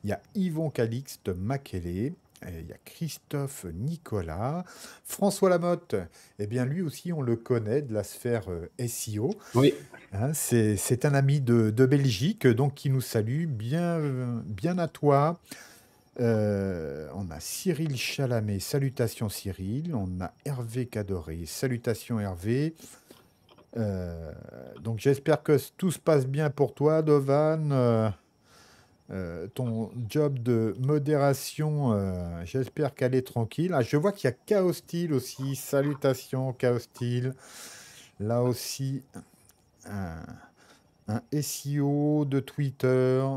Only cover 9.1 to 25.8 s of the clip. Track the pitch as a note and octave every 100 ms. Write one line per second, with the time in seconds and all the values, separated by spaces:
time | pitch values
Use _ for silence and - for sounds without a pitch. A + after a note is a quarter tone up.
9.1 | G#2 C3 G#3+ - A#2+ C#3 - - - -
10.1 | G2 B2+ D#3+ - A#2+ G#2+ G2+ - B2 D3+
11.1 | C#3 C3+ D3 B2 A#2 A2 A2 C3 C#3+ C3+
12.1 | G2 D3+ - B2+ A#2 C#3+ - C#3+ C3+ A2
13.1 | A#2 A2 C#3+ E3+ A2+ A2+ D#3+ F3 E3+ D3
14.1 | B2+ B2 A#2 - G2+ E3 F3+ E3 - D3
15.1 | C#3 D3+ E3+ _ - - - _ _ _
16.1 | - A#2 A2 G#2 G2+ G2 F2 D#2 C#2+ D2+
17.1 | E2 F#2+ D2+ - - F#3+ D#3 D#3+ B2 -
18.1 | - C3+ A#2 G#2+ G2 - C#3+ C#3 - A#2
19.1 | - A2 - G2+ F2+ F#2+ B2+ E3+ C3 F#2
20.1 | F2+ F2+ _ D3 C3 A2+ B2 A#2+ A2 F#2+
21.1 | F#2 E2 E2 E2 - C3+ A#2+ A#2+ A2 -
22.1 | A#2 G2+ F2+ G2+ B2+ D#3 D#3+ - - _
23.1 | - _ _ _ - _ A#2 G#2+ F#2+ F2
24.1 | E2 D#2+ - - A#1+ B1 - A2+ A2+ C3+
25.1 | C#3 - D3 - C#3+ - -